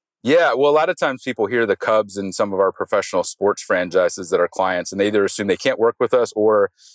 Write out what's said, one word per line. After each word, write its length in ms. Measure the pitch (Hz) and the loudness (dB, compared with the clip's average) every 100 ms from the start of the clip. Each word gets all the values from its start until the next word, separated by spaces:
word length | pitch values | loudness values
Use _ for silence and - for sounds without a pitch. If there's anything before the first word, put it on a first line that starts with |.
| _ _ | _ _
Yeah, 280 | 117 165 156 | 2 2 4
well, 140 | 120 147 | 2 2
a 60 | |
lot 140 | 151 170 | 2 2
of 100 | 175 | -2
times 240 | 156 127 | -4 -4
people 240 | - 117 104 | -6 -4 -2
hear 180 | 120 | 0
the 120 | 113 98 | 0 0
Cubs 400 | - 110 107 95 | 0 0 0 -4
in 160 | 98 | -6
some 200 | 90 101 | -4 -2
of 60 | 95 | 0
our 140 | 95 | 0
professional 500 | - 92 104 - 92 | 0 -2 -2 -2 -2
sports 400 | - - 98 101 | -4 -2 -2 -2
franchises 680 | - 95 90 92 87 - 87 | -2 -2 0 0 0 -2 -2
that 100 | 90 | 0
are 80 | 87 | 0
clients, 420 | - 92 90 87 | -2 -2 -2 -4
and 100 | 98 | -2
they 60 | 101 | 0
either 180 | 107 | 0
assume 220 | 98 - 101 | 0 -2 -2
they 100 | 90 | -2
can't 220 | 135 120 | -2 0
work 160 | 113 - | 0 0
with 120 | 120 | 0
us 200 | 127 113 | 0 0
or 380 | 107 107 107 98 _ - | 0 2 4 2 _ -20